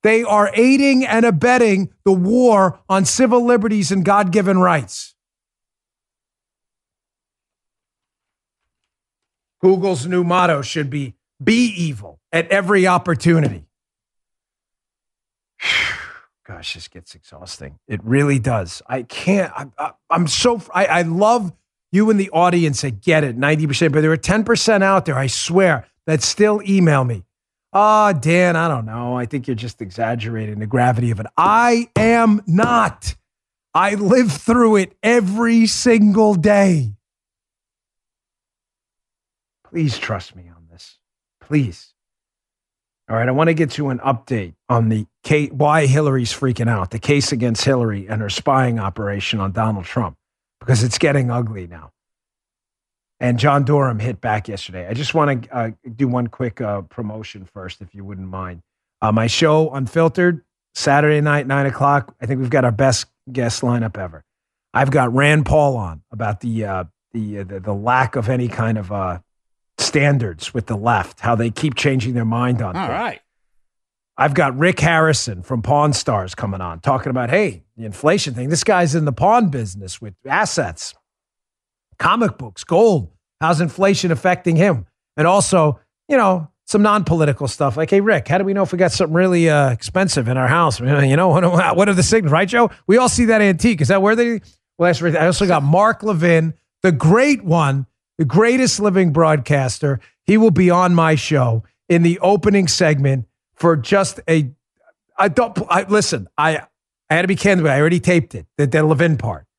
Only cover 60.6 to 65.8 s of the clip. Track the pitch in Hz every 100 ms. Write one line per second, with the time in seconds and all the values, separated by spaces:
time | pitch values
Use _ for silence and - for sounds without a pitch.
60.6 | _ - - 143 151 151 151 147 131 139
61.6 | 139 120 139 143 127 _ 110 131 127 135
62.6 | 123 107 135 117 - _ - 127 117 -
63.6 | 123 120 113 98 92 78 _ _ _ _
64.6 | _ - 135 143 127 127 143 151 143 156
65.6 | 143 127